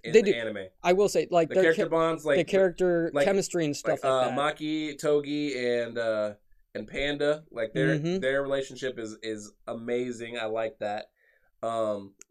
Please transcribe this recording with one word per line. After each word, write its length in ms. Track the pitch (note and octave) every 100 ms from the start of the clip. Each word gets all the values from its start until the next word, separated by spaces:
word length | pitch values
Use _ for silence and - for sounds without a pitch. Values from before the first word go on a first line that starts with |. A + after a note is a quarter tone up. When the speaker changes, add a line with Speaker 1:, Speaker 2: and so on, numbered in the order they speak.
Speaker 1:
in 80 | A2+
Speaker 2:
They 100 | G#3
Speaker 1:
the 120 | G3+
Speaker 2:
do. 40 | A#2+
Speaker 1:
anime. 280 | A2 G#2 F#2+ -
Speaker 2:
I 80 | E3
will 160 | F#3 G3+
say, 220 | F3 D#3
like, 160 | F3 D#3+
Speaker 1:
The 60 | F#3
Speaker 2:
their 80 |
Speaker 1:
character 200 | F3 E3 G3+
Speaker 2:
cha-, 40 |
Speaker 1:
bonds, 360 | D#3+ E3 D#3+ D3+
like, 100 | F3
Speaker 2:
the 40 |
character 640 | E3 F#3+ F#3+ E3 F3+ E3+ E3
Speaker 1:
like, 100 | C#3+
Speaker 2:
chemistry 400 | G3 G3 F3 F3+
and 100 | D#3 C#3+
stuff 260 | - D3
Speaker 1:
like, 80 | C3+
Speaker 2:
like 160 | C3 B2+
Speaker 1:
uh, 20 | B2
Speaker 2:
that. 220 | D3 D3+
Speaker 1:
Maki, 420 | D3+ D#3 D#3 D3
Togi, 580 | D#3 D3 C#3 D3 D3 B2+ B2 A#2+
and, 200 | A#2 A#2
uh, 360 | A2+ A2 G#2+ G#2 _ - _ A2+
and 140 | G#2+
Panda, 560 | C#3 C#3+ D3 D3 D3+ -
like, 200 | - A2+
their, 260 | C3 D3 D#3+
Speaker 2:
Mm-hmm. 200 | D#3+ F#3+
Speaker 1:
their 220 | C3 C#3
relationship 580 | C#3 C#3 C3+ B2 C3 A#2+
is, 180 | A2 G#2+
is 300 | A2+ A2 G#2 - -
amazing. 720 | A#2 A#2 A#2+ B2+ A#2+ A#2 A#2+
I 100 | A2
like 300 | A2 A2+ -
that. 260 | G#2 G#2 - _ _ _ _ _
Um, 520 | A2+ A2+ A2 G#2 G2 - -